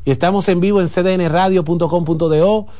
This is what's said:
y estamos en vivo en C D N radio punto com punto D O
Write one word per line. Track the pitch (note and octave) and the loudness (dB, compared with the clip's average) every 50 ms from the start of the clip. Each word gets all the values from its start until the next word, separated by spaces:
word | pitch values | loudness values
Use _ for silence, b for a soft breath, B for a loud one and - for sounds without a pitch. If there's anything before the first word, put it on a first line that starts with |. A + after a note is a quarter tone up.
| B | B
y | C#3 | -2
estamos | C3+ B2+ E3 F3 G3 G3+ F3+ - | -2 0 0 0 0 0 0 0
en | F#3 F3 | 0 0
vivo | F3 G3+ G#3 G3 | 2 2 2 0
en | F3+ D#3+ | 0 0
C | - F#3 | -2 -2
D | F3+ F#3+ F#3 | 0 0 0
N | F#3 F3 D#3+ | 0 0 0
radio | D3+ F3 F#3+ F#3+ F#3+ F#3 D#3 | 0 0 2 2 2 0 0
punto | D3+ E3+ E3+ E3+ E3 | 0 -2 -2 0 0
com | E3+ F3 E3+ | 0 -2 0
punto | D#3 E3+ D#3 E3+ D#3+ | 0 -2 0 0 0
D | D#3 D3+ | 2 2
O | E3 G3 G#3+ G#3+ G#3 b b | 2 2 2 0 -2 b b